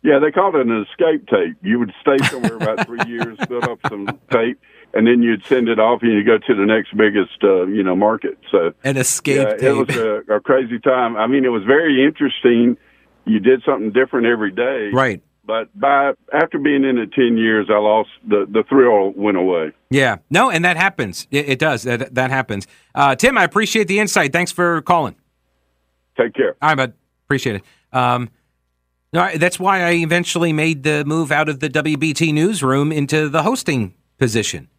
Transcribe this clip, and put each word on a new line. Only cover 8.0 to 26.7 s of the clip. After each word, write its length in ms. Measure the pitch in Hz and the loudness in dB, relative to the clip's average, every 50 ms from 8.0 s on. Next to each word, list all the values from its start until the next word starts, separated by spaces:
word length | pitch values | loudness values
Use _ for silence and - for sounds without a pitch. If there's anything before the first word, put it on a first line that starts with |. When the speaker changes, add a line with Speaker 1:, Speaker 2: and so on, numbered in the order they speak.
| 101 107 110 104 - 90 - _ _ - | 2 2 0 0 -4 -8 -10 _ _ 0
Speaker 1:
So 220 | - 98 85 85 - _ - | 0 0 0 0 -4 _ -4
Speaker 2:
An 140 | 139 135 | -4 -2
escape 400 | 135 127 - - - _ 147 135 | -2 -2 -2 -4 -4 _ -2 0
Speaker 1:
yeah, 180 | 139 135 107 107 | 0 2 0 -2
Speaker 2:
tape. 80 | 107 127 | 0 0
Speaker 1:
it 100 | 131 139 | 0 2
was 220 | 135 131 113 - | 2 0 -2 -2
a, 400 | 123 113 110 104 104 - - 107 | -2 -2 -2 -2 -4 -2 -2 -2
a 40 | 104 | -2
crazy 380 | - - 135 131 135 113 120 117 | 2 2 2 2 2 -2 -6 -2
time. 360 | - 143 131 127 123 117 117 | 0 0 2 2 0 -2 -2
I 120 | 107 110 | -2 -2
mean, 180 | 117 131 139 131 | 0 0 2 2
it 40 | 127 | 0
was 140 | 117 110 95 | 0 -2 0
very 400 | 107 135 147 170 160 139 127 135 | 2 2 2 4 2 2 4 2
interesting. 760 | 147 151 - 147 131 - - - 123 120 117 120 120 120 - _ _ _ _ _ _ _ _ _ | 2 2 0 -4 -4 -4 0 2 2 4 4 4 2 0 -2 _ _ _ _ _ _ _ _ _
You 160 | - 220 214 | -2 -2 2
did 240 | 190 240 131 127 - | 4 2 2 2 2
something 280 | - 139 - 220 220 202 | -2 -2 -2 -2 -2 0
different 340 | - - - - 131 117 | 0 0 0 0 0 0
every 240 | 117 120 113 107 101 | 0 0 0 -2 -4
day. 380 | 92 101 120 127 139 127 107 104 | -4 -4 -4 -2 -2 -4 -6 -2
Speaker 2:
Right. 300 | 101 127 135 123 101 85 _ _ _ _ _ | 0 0 0 0 -2 -6 _ _ _ _ _
Speaker 1:
But 340 | - 110 113 110 _ _ | -6 -6 -6 -6 _ _
by, 360 | 101 143 139 143 139 139 139 131 _ _ - | -4 0 0 2 2 0 0 -2 _ _ -6
after 280 | - 151 160 165 - 160 | -2 -2 -2 -2 -2 -4
being 240 | 139 147 143 139 135 | -2 0 0 2 0
in 160 | 135 127 120 | 0 0 -2
it 120 | 113 - - | -4 -4 0
ten 220 | - 131 120 117 | 0 2 2 2
years, 320 | 113 113 113 110 107 101 90 | 2 0 0 0 0 0 2
I 100 | 107 104 | 0 2
lost, 300 | 104 107 107 110 104 - - _ _ | 2 2 2 2 0 -4 -10 _ _
the, 200 | 107 104 104 98 | -2 0 0 0
the 160 | - 101 113 104 _ | 0 -2 -4 -2 _
thrill 420 | 139 135 127 120 110 101 95 98 95 | 4 4 4 6 4 4 2 0 -2
went 220 | 98 101 107 101 | -2 -2 0 0
away. 360 | 90 90 92 90 85 80 76 - _ _ _ | 0 0 0 0 -2 -4 -6 -10 _ _ _
Speaker 2:
Yeah. 280 | 123 139 135 123 104 92 _ _ | 0 2 2 2 0 -4 _ _
No, 220 | 139 180 240 262 | 0 2 2 2
and 120 | 185 160 170 | 0 0 0
that 140 | 180 175 | 0 0
happens. 500 | 160 180 196 190 - 127 98 87 - - _ | 0 -2 -2 -2 -4 -8 -6 -8 -12 -12 _
It, 180 | 135 143 147 143 | -4 -4 -2 -2
it 100 | 135 123 | -2 0
does. 220 | 156 160 - 113 | 0 -2 -2 -2
That, 320 | 117 127 120 113 117 107 131 | -2 -4 -4 -4 -4 -4 -2
that 160 | 131 127 127 | -2 -2 0
happens. 380 | 131 131 127 - 110 98 95 _ _ _ _ _ _ | -2 -4 -4 -4 -6 -8 -8 _ _ _ _ _ _
Uh, 220 | - 143 139 131 | 2 2 2 2
Tim, 220 | - - 247 277 226 | 4 2 2 4 4
I 40 | 185 | 0
appreciate 440 | 165 - 208 220 202 - 220 208 | 2 0 -2 -2 0 0 -2 0
the 120 | 165 196 202 | 0 0 -2
insight. 320 | 214 190 - 202 160 139 | 0 0 0 0 0 0
Thanks 200 | 135 170 180 - | 0 -2 -2 -2
for 300 | - - 175 175 170 160 151 | -2 -2 0 0 0 -2 0
calling. 320 | - 180 170 147 104 - _ _ _ _ _ _ _ _ _ _ _ _ _ _ _ _ _ _ _ _ | 0 0 0 0 -4 -10 _ _ _ _ _ _ _ _ _ _ _ _ _ _ _ _ _ _ _ _
Speaker 1:
Take 200 | - 120 120 - | -4 -4 -4 -2
care. 200 | - 127 95 - _ | -2 -4 -4 -4 _
Speaker 2:
All 80 | 139 | -2
right, 80 | 156 | 0